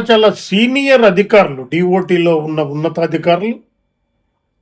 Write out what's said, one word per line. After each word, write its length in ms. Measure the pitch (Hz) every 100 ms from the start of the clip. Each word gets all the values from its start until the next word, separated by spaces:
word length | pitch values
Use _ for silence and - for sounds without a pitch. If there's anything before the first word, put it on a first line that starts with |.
| 220
చాలా 180 | 226 214 - -
సీనియర్ 580 | 190 240 269 277 262 220
అధికారులు, 500 | 180 202 208 151 135 123
డీఓటీలో 600 | 160 180 185 180 180 170 160 156
ఉన్న 140 | 156 143
ఉన్నతాధికారులు 840 | 147 156 160 165 160 170 170 214 254 _ _ _ _ _ _ _ _ _ _